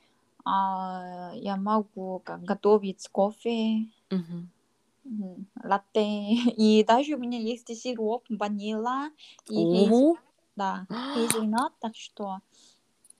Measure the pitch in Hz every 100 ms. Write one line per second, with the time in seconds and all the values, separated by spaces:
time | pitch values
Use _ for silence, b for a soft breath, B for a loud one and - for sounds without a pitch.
0 | B B B _ - 196 190 190 185 185
1 | 180 180 175 175 196 190 202 220 202 190
2 | 185 185 - 170 175 202 208 214 196 180
3 | - - 202 214 233 233 220 220 220 _
4 | - 190 170 175 175 _ _ _ _ _
5 | 277 214 185 180 196 - - 202 - 220
6 | 208 208 208 240 240 - 214 214 214 240
7 | 294 269 240 240 220 240 - 226 254 226
8 | 214 240 - 208 208 202 208 220 233 269
9 | 302 - B B - 214 165 180 214 233
10 | 294 339 _ _ _ - 190 190 190 220
11 | 262 269 226 226 220 226 311 _ 220 226
12 | - - 202 190 _ b b b _ _
13 | _